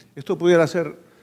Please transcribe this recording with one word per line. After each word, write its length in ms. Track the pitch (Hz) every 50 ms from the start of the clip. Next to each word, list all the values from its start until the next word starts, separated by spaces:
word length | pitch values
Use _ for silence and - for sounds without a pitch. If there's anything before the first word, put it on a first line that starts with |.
| _ _ _
Esto 240 | 143 143 - 190 156
pudiera 260 | 170 175 180 165 165 151
ser 260 | - 180 165 151 - - - _ _ _